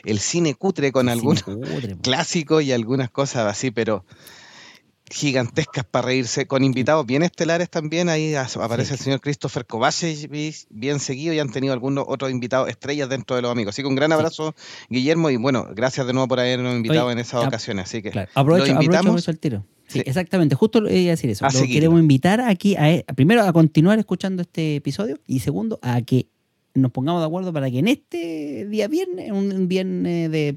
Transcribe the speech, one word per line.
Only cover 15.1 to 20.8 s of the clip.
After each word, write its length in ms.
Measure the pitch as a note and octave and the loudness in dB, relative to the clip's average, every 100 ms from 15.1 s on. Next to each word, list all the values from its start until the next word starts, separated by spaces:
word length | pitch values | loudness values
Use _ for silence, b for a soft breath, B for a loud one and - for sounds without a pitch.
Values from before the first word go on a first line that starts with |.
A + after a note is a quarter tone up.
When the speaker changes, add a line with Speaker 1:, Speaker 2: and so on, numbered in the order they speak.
| E3 D#3+ | 2 2
Speaker 1:
y 60 | B2 | 2
bueno, 320 | C3 B2 - G2 | 0 0 -4 -2
gracias 320 | B2+ C#3+ B2 | -2 -2 -2
de 60 | |
nuevo 140 | B2+ C3 | 0 0
por 100 | B2+ | 0
habernos 360 | B2 B2 B2 B2 | 0 0 -2 -2
invitado 320 | A2+ D#3 B2 | 0 0 0
Speaker 2:
Oye, 60 | |
Speaker 1:
en 60 | A#2+ | -2
esas 220 | A#2 B2 | -4 -2
Speaker 2:
ap-, 60 | C3 | -2
Speaker 1:
ocasiones. 360 | A#2 - G2+ F#2 | -2 -6 -8 -6
Así 160 | A#2 | -8
que 100 | G2+ | -8
Speaker 2:
claro, 180 | G2 F#2 | -8 -4
aprovecho, 340 | - C#3 F3 C#3 | 0 4 4 4
Speaker 1:
lo 40 | |
Speaker 2:
aprovecho, 120 | C3+ D#3 | 4 4
Speaker 1:
invitamos. 220 | - G3 | 4 4
Speaker 2:
aprovecho 240 | F3 E3+ | 2 0
el 80 | - | -4
tiro. 260 | D3+ G#2+ G2 _ _ | -4 -4 -10 _ _
Sí, 120 | C#3 | -6
Speaker 1:
Sí. 40 | - | -2
Speaker 2:
exactamente, 500 | C3+ F3 F#3+ D3+ C#3 | -4 -2 2 2 4
justo 240 | A3 | 4
lo 100 | A#3 | 2